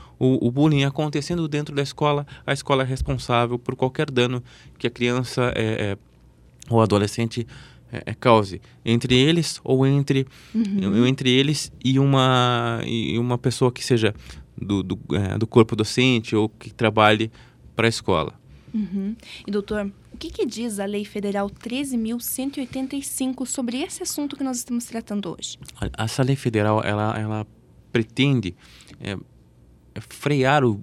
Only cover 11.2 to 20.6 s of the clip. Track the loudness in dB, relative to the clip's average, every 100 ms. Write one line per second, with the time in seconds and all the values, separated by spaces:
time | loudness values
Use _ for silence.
11.2 | 2 4 2 0 -4 -4 0 2 4 4
12.2 | 4 4 2 0 -2 -4 -4 -4 -2 -2
13.2 | -2 0 -2 0 0 0 0 2 2 -2
14.2 | -14 -20 -18 -10 -2 -2 0 -6 -2 -2
15.2 | -2 -2 2 4 4 2 -2 2 2 2
16.2 | 0 0 0 -4 -16 0 2 6 6 6
17.2 | 0 -6 -20 _ -10 0 0 0 0 0
18.2 | 0 -8 -20 -20 -10 -6 -4 -6 -6 -10
19.2 | -16 -16 -6 -4 -4 -4 -6 -10 -20 -14
20.2 | -12 -4 -4 -4